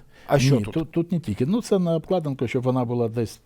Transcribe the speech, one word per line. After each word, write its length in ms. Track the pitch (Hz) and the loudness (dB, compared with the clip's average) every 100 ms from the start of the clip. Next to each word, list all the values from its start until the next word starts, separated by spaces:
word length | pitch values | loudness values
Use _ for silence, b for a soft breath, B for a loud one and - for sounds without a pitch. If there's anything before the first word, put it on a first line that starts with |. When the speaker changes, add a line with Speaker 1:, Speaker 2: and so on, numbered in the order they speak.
| - B B | -10 B B
Speaker 1:
А 120 | 143 | 2
що 180 | 131 127 | 4 4
Speaker 2:
Ні, 60 | |
Speaker 1:
тут? 100 | 104 | 2
Speaker 2:
тут, 180 | 160 156 | -4 -4
тут 200 | 170 170 | -2 -2
не 80 | 175 | -2
тільки. 260 | 123 101 127 | -2 -2 0
Ну, 160 | 226 | 0
це 180 | - 202 | 2 0
на 160 | 175 165 | 2 0
обкладинку, 520 | - 185 147 131 120 | 0 -2 -2 -4 -2
щоб 160 | 131 | -2
вона 220 | 127 127 120 | 0 0 0
була 240 | 120 117 | 0 -2
десь 300 | 113 110 - | -2 -4 -6